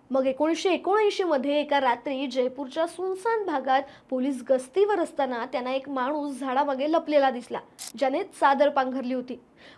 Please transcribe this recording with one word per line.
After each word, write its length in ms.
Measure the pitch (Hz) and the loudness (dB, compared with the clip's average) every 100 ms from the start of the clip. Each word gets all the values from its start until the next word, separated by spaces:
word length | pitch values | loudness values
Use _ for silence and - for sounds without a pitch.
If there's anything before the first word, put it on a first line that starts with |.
| - | -2
मग 160 | 262 269 | 0 2
एकोणीसशे 420 | 262 311 330 381 | 2 2 2 2
एकोणऐंशी 540 | 330 359 415 415 392 | 0 2 2 2 2
मध्ये 380 | 359 277 277 294 | 0 0 2 0
एका 200 | 285 285 | 2 2
रात्री 460 | 262 247 294 262 262 | 2 0 -2 -4 -4
जयपूरच्या 600 | 254 254 254 269 320 330 | -2 -2 -4 -6 -4 -4
सुनसान 580 | 339 370 370 453 453 381 | -4 -6 -4 -2 -2 -2
भागात 360 | 285 262 262 277 - - | -2 2 0 0 -12 -6
पोलीस 340 | 262 269 254 240 | -4 -2 -2 0
गस्तीवर 500 | 262 254 381 403 392 | 0 0 2 4 2
असताना 460 | 311 - 262 240 240 | 0 -2 -2 -4 -4
त्यांना 260 | 277 247 | -4 -2
एक 180 | 269 269 | -4 -4
माणूस 500 | 262 254 302 285 247 | -4 -2 -4 -6 -6
झाडामागे 520 | 269 254 294 262 294 | -2 0 0 0 0
लपलेला 380 | 320 320 294 269 | 0 2 4 4
दिसला, 300 | 247 - 226 - - - 226 | 0 -6 -10 -10 -14 -12 -2
ज्याने 260 | 262 294 | 0 0
चादर 460 | 392 - 277 269 285 | -4 2 4 6 4
पांघरली 440 | 285 262 262 247 | 2 0 -2 -4
होती. 260 | 254 254 247 - _ - | -4 -6 -12 -16 _ -20